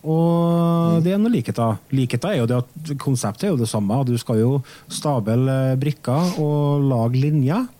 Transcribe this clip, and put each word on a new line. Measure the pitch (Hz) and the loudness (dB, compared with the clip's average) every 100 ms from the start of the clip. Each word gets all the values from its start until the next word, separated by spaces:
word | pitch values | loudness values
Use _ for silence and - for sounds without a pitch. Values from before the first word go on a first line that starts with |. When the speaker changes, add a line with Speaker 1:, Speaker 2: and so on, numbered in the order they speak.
Speaker 1:
Og | 151 160 170 170 170 170 170 170 170 165 | 0 2 2 2 2 2 2 2 2 2
Speaker 2:
Mm. | |
Speaker 1:
det | 165 | 2
er | 202 | 2
noe | 220 | 2
likheter. | 214 113 113 113 98 - | 0 -2 -2 -2 -2 -4
Likheter | 135 123 120 180 | -2 0 -2 -2
er | 185 | -2
jo | 113 | 0
det | 123 | -2
at | 123 - 156 139 | -4 -12 -10 -6
konseptet | - 127 107 101 | -2 -2 -4 -4
er | 196 | -2
jo | 147 | 0
det | 113 | 0
samme. | 110 98 120 131 | -2 0 0 0
Du | 120 | -2
skal | - 113 | 0 2
jo | 117 139 - - - | 2 0 -4 -20 -14
stable, | - 151 131 104 120 131 | -6 -2 -2 0 0 2
eh, | 135 131 131 | 0 0 0
brikker | 143 - - 135 180 180 | -2 -4 -2 0 0 -2
og | 151 147 147 143 | -2 0 0 2
lage | 139 123 117 127 | 2 2 0 0
linjer | 147 151 131 196 254 | 2 2 0 0 -4